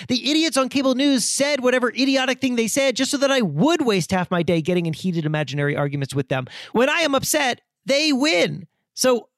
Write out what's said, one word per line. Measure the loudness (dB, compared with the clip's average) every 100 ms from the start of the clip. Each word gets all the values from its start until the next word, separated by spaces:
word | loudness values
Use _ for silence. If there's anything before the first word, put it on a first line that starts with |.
| -6
the | -4 -2
idiots | 0 0 0
on | 0
cable | 0 0
news | 2 2 2 0
said | -2 0 0
whatever | 2 2 0
idiotic | 0 2 2 0 -2
thing | 0 0
they | 0
said | 0 0 0
just | -2
so | 0
that | 2
I | 2
would | 0 2 2 2
waste | 2 0 0
half | -2 0
my | -2
day | 0 0
getting | 0 -2 -2
in |
heated | -4 -4 -2 -2
imaginary | -2 -4 -2 -2 -2
arguments | -2 -4 -4
with | -4 -2
them. | -4 -6 -12 -4
When | 0 2
I | 2
am | 0
upset, | 0 0 0 0 -4 _ _
they | -2 0 2
win. | 2 2 2 0 -4 -14 _ _
So | -2 2 2 -2